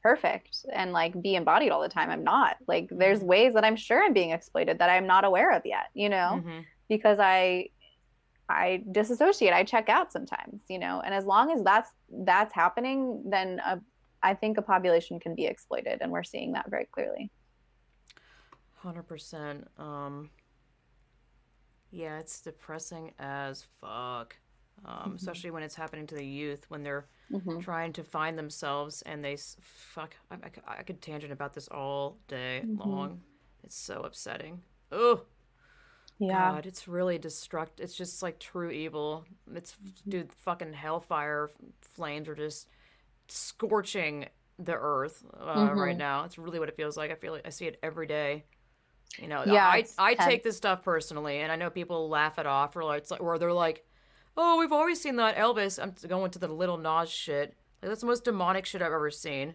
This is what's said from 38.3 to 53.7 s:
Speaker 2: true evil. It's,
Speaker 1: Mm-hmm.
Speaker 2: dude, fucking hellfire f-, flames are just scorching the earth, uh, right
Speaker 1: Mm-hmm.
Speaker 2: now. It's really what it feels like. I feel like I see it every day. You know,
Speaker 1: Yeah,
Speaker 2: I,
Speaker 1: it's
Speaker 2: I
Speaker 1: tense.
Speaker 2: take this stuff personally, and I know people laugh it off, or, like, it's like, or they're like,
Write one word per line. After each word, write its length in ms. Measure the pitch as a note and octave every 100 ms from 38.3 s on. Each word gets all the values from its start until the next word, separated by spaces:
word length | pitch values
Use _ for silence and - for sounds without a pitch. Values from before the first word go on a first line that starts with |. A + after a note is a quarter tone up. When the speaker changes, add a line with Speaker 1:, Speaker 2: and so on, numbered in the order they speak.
| E3+
Speaker 2:
true 300 | - F3+ E3+
evil. 560 | D3+ D#3+ D3+ D3+ D#3 D#3+ F#3 - E3+
It's, 160 | F3
Speaker 1:
Mm-hmm. 360 | - G3 F#3+ G3+
Speaker 2:
dude, 240 | F#3 E3
fucking 400 | - - F3 E3
hellfire 760 | D3 D#3 E3 E3 D#3+ D3 D3 D3 -
f-, 100 | - -
flames 460 | - - D#3+ D3 D#3
are 60 | D3
just 320 | D3+ D3+ - _ _ _ _ _ _
scorching 1000 | - - - A3 G#3 G3 G3+ D#3 D3 C#3+ _ _ -
the 160 | F3 E3+
earth, 480 | C#3 C#3 C#3 - - -
uh, 320 | - D3+ -
right 180 | C#3+ -
Speaker 1:
Mm-hmm. 60 | C#3
Speaker 2:
now. 280 | C#3+ C#3 E3
It's 120 | -
really 220 | E3 E3+
what 100 | D#3
it 60 | D#3
feels 200 | D3+ D3
like. 120 | D3+
I 60 | D#3+
feel 180 | F3+
like 140 | D#3 -
I 20 |
see 160 | D3 E3+
it 140 | D#3+
every 240 | D#3+ D#3+ D#3
day. 400 | D3+ C#3+ D3 - _ _ _ _ _ _ -
You 100 | -
know, 160 | D3 G3+
Speaker 1:
Yeah, 220 | G#3 F#3+
Speaker 2:
I, 100 | F#3+
Speaker 1:
it's 180 | - -
Speaker 2:
I 160 | G3 A#3+
Speaker 1:
tense. 120 | -
Speaker 2:
take 160 | A#3+
this 140 | A#3 G#3
stuff 260 | G#3 F#3
personally, 540 | F#3 E3 D#3 D3+ D3+ C#3+
and 120 | D#3
I 40 | D#3+
know 140 | F3
people 400 | F3 F3 E3+ D#3+
laugh 280 | D3+ D3+ D3+
it 80 | D3
off, 300 | C#3 C#3+ F3
or, 80 |
like, 180 | D#3+ D3
it's 100 | D3
like, 100 | F3+
or 160 | E3+ E3+
they're 160 | E3+
like, 320 | F3 E3